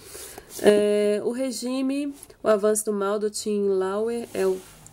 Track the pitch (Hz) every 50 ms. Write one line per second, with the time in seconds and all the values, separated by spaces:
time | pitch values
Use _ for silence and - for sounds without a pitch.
0 | - - - - - - - - - - - - - 208 208 208 208 208 208 208
1 | 208 208 208 208 - 220 240 247 269 262 226 214 233 247 254 262 269 262 277 285
2 | 294 285 285 - - - - - - 220 220 202 196 214 214 214 - 220 208 202
3 | 196 196 208 220 208 214 208 - - 214 208 202 202 196 196 190 190 190 196 208
4 | 220 233 233 233 233 - - 190 190 190 185 185 - - - - - -